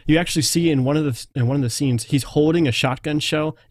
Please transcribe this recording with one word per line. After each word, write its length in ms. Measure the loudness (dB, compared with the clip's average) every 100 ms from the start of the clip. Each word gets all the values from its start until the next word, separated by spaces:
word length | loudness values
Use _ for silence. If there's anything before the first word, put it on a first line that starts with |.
| 0
you 100 | 2
actually 240 | 2 -2
see 280 | 0 2 2
in 140 | 2
one 140 | 2 0
of 80 | 0
the, 200 | -4 -8 -2
in 80 | 0
one 80 | 0
of 60 |
the 60 | -2
scenes, 340 | -2 -2 -2
he's 200 | 0 -2
holding 440 | 0 2 2 4 2
a 40 |
shotgun 480 | 0 -2 -2 -4 -4
shell 340 | -2 -2 -4 -6 _